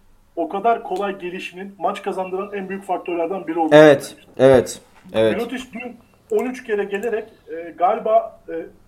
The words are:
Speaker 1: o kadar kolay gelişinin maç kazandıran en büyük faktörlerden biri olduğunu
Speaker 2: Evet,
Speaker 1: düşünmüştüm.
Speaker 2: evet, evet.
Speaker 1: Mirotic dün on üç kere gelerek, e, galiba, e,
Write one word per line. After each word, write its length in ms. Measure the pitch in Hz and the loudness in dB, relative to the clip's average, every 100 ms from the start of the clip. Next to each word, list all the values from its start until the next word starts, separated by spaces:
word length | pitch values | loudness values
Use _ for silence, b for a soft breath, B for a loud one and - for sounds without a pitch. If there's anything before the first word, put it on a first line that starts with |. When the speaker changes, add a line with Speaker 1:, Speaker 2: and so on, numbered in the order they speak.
| _ _ _ - | _ _ _ -8
Speaker 1:
o 120 | 160 | -6
kadar 340 | 196 202 196 | -2 0 0
kolay 360 | - 185 202 - | -2 -6 -4 -6
gelişinin 560 | 175 175 - 180 202 - | -10 -12 -12 -14 -16 -6
maç 240 | 175 196 | -6 -4
kazandıran 480 | 202 185 180 185 202 | -6 -6 -6 -6 -8
en 160 | 202 185 | -10 -10
büyük 160 | 196 | -10
faktörlerden 600 | - 175 - 170 165 185 160 | -6 -6 -4 -4 -4 -4 -6
biri 120 | 165 | -2
olduğunu 200 | 156 151 | 6 8
Speaker 2:
Evet, 220 | 151 139 | 10 8
Speaker 1:
düşünmüştüm. 340 | - - - - | 0 -16 -16 2
Speaker 2:
evet, 420 | 135 131 - - - _ - | 6 6 4 -6 -18 _ -6
evet. 240 | 110 113 180 | 0 0 0
Speaker 1:
Mirotic 280 | 240 262 - | -4 -8 -12
dün 240 | 226 247 - _ _ _ | -14 -14 -16 _ _ _
on 140 | 220 | -4
üç 200 | 247 254 | -2 -6
kere 200 | - 208 | -6 -4
gelerek, 440 | 196 196 233 214 220 - - | -4 -6 -4 -6 -6 -16 -16
e, 220 | 160 170 | -14 -12
galiba, 680 | 156 180 226 220 220 - - - | -2 0 0 2 2 2 -6 -12
e, 180 | 165 190 - | -10 -10 -16